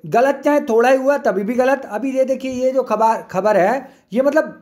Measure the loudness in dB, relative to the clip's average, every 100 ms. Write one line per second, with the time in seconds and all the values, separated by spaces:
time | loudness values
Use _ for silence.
0 | 0 2 2 0 0 0 2 2 4 2
1 | 2 0 0 -2 -2 0 0 0 -4 -8
2 | -4 -2 -2 -2 -4 -2 0 0 -2 0
3 | 0 0 -4 -2 2 2 2 0 -6 -20
4 | _ -2 0 0 -2 -8